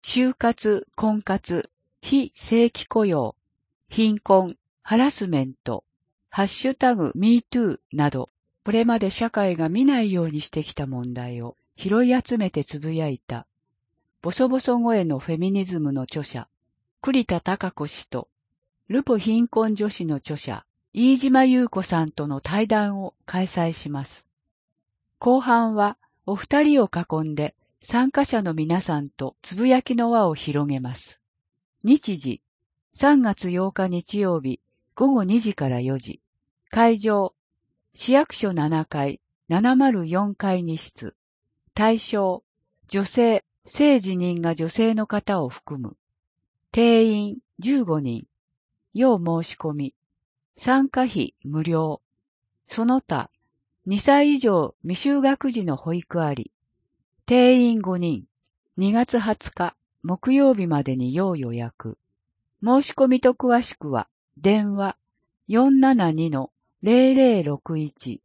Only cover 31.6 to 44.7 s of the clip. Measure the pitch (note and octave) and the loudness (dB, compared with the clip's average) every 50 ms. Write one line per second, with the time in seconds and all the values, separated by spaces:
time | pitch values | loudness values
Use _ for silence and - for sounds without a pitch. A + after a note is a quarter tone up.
31.6 | _ _ _ _ - A2 C4+ D4 - - G3 D#3+ C3+ C3 A2 - _ _ _ _ | _ _ _ _ 2 2 2 4 2 -4 -8 -6 -6 -8 -8 -8 _ _ _ _
32.6 | _ _ _ _ _ _ _ - - C#4 D4 C#4 B3+ A3 G3 _ - F3+ F3 F3+ | _ _ _ _ _ _ _ 2 4 4 6 6 4 2 0 _ -4 -4 -2 -2
33.6 | F#3 G3 - - F#3+ F#3+ F3+ F3 E3+ - - G#3 G3+ F#3 F3 D#3+ C3+ C3 B2+ - | -2 -2 -2 -4 -4 -2 -2 -4 -6 -6 -4 -2 0 0 0 -2 -2 -4 -6 -6
34.6 | _ _ _ _ _ _ _ - B3+ C#4 C#4 A#3+ G3 F#3 G#3 A#3+ A3 G#3+ G3 - | _ _ _ _ _ _ _ 0 2 2 4 2 2 2 2 0 0 -2 -4 -2
35.6 | D3 C3+ B2+ B2 B2 C3 C3+ C3+ B2 A2 - _ _ _ _ _ _ _ _ _ | -2 -2 -2 -2 -2 -4 -4 -6 -8 -12 -18 _ _ _ _ _ _ _ _ _
36.6 | _ _ - A3 A#3 A#3 A#3 G#3 G3+ A3 G#3 G3+ G3 - _ _ _ _ _ _ | _ _ 0 4 4 4 4 2 0 0 0 0 0 -2 _ _ _ _ _ _
37.6 | _ _ _ _ _ _ _ - - - B3+ C#4 D#4 - - - - G3+ F#3 E3 | _ _ _ _ _ _ _ -12 -2 2 2 2 2 2 -4 -6 -4 -2 -2 0
38.6 | D3 D3+ D#3+ D#3 D#3 _ - D3+ C#3 C#3+ C#3 - _ _ _ _ _ _ E3 F3+ | 0 0 0 -2 -2 _ -4 -4 -4 -4 -4 -8 _ _ _ _ _ _ 0 2
39.6 | G#3+ B3 C4 B3+ C4+ C4+ A#3+ G3 E3+ D#3+ E3+ F#3 G3+ G3+ G3 _ - G3 F#3 F3+ | 2 4 4 4 4 4 2 0 -2 -2 -2 -2 -2 -2 -4 _ -2 -2 -2 -2
40.6 | F3 E3 D#3+ D#3+ - - _ - - G2+ - _ _ _ _ _ _ _ _ _ | -2 -4 -6 -8 -10 -16 _ -16 -16 -16 -16 _ _ _ _ _ _ _ _ _
41.6 | _ _ _ - G#3 A3 A3+ A3+ - - - G#3 G3 F#3 F3+ - _ _ _ _ | _ _ _ 0 2 2 2 0 -2 -4 -4 -2 -2 -2 -2 -4 _ _ _ _
42.6 | _ _ _ _ _ _ - G3 G3 F#3 - B3 A#3+ A#3 A3 G3+ - _ _ _ | _ _ _ _ _ _ -4 -4 -4 -2 0 2 2 4 2 0 -2 _ _ _
43.6 | _ - - - C#4+ D4 C#4+ B3 F#3+ F#3+ F#3+ F3+ F3 F3+ F3 E3+ E3 E3 E3 D#3 | _ -20 -2 2 4 4 4 4 2 -2 -4 -2 -2 -2 -2 -2 -2 -2 -2 -2
44.6 | E3 E3 | -4 -6